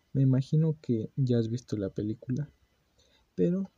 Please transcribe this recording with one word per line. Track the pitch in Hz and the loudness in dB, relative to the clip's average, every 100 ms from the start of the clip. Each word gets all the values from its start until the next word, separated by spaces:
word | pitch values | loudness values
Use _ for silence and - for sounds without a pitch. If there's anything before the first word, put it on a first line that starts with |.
| _ | _
Me | 135 | 0
imagino | 135 131 135 156 160 156 | 4 2 2 2 2 0
que | - 117 - - | -2 -2 -2 -2
ya | 131 120 | 0 2
has | 113 | 0
visto | 120 - 104 | -4 -6 -6
la | 95 | -4
película, | - 104 107 - 127 147 _ _ _ _ _ _ _ _ - | -4 -6 -6 -6 -6 -6 _ _ _ _ _ _ _ _ -2
pero | 175 185 190 | 0 0 -4